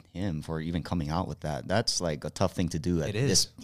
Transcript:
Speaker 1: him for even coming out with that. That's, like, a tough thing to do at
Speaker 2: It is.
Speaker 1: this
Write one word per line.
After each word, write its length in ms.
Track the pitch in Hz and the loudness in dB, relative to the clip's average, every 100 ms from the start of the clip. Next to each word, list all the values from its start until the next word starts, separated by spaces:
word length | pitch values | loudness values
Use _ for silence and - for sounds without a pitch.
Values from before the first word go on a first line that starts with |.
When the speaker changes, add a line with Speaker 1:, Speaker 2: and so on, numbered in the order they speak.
| - | -10
Speaker 1:
him 280 | 82 101 76 | -4 -2 -2
for 200 | 73 80 | -4 -4
even 200 | 80 85 | -2 -2
coming 260 | - 87 73 | 0 -2 0
out 180 | 82 92 | 0 -2
with 140 | 76 | -4
that. 260 | 76 73 - | -4 -4 0
That's, 340 | 98 110 - | 2 2 0
like, 220 | 87 76 | 0 -2
a 60 | 78 | -6
tough 220 | - 95 | 0 0
thing 140 | - 87 | 2 0
to 100 | 82 | 0
do 220 | 82 87 | 2 2
at 60 | 76 | 2
Speaker 2:
It 60 | 104 | 0
is. 140 | 135 | 4
Speaker 1:
this 160 | 92 - - | 4 2 -2